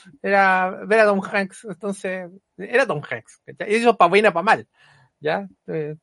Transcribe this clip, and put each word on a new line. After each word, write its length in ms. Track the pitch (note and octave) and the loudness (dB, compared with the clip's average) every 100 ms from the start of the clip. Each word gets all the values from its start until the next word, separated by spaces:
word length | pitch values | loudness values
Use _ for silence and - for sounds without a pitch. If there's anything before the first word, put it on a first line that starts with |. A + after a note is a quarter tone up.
| F#3 - | -20 -10
era 500 | F#3+ G3 G3 F#3 F#3 F3+ | 0 2 4 2 0 -4
ver 160 | F#3+ A3 | 0 4
a 40 | |
Tom 160 | G#3+ G3 | 4 2
Hanks, 420 | F#3 G#3 F#3+ - A3+ | -2 -4 -4 -8 -16
entonces, 640 | F3+ G3+ G3 F#3+ F#3 F3 F#3+ _ - | -10 -8 -8 -8 -8 -12 -18 _ -16
era 280 | G3 A#3+ B3 | -4 0 0
Tom 160 | D3 - | -2 -6
Hanks, 320 | A#2+ - - - | -10 -12 -20 -18
¿cachai? 260 | C3+ F3 | -12 -2
Y 40 | A3 | 0
eso 200 | A#3+ G3+ | 2 4
pa' 120 | F3 | 4
bien 180 | G3 G#3+ | 4 2
o 60 | |
pa' 100 | E3+ | 2
mal, 240 | G3 G#3+ - _ _ _ _ _ | 2 0 -2 _ _ _ _ _
¿ya? 280 | D3 F3+ G3 _ - | -4 -4 -6 _ -10
Eh, 260 | E3 D3+ D3+ | -8 -8 -12